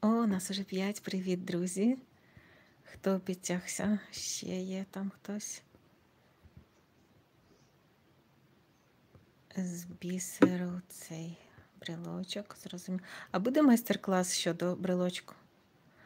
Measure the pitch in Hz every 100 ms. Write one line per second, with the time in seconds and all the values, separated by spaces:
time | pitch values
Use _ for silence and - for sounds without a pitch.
0 | 214 226 226 185 185 196 196 185 196 208
1 | - 190 185 180 185 175 180 190 220 262
2 | - - - - - - - _ - -
3 | 190 190 185 180 - 180 - - 196 208
4 | - - - - - 185 185 190 190 190
5 | 196 - - 208 - - - - - _
6 | _ _ _ _ - - - _ _ _
7 | _ _ _ _ _ _ _ _ _ _
8 | _ _ _ _ _ _ _ _ _ _
9 | _ - _ _ - - 180 175 175 175
10 | 175 185 185 - 190 180 180 180 - -
11 | - 160 165 165 - - - - - 170
12 | 170 175 185 208 208 - - 180 185 185
13 | - - - 185 220 294 294 233 - 196
14 | - 185 180 - 175 170 175 175 185 180
15 | 180 180 - - - _ _ _ _ -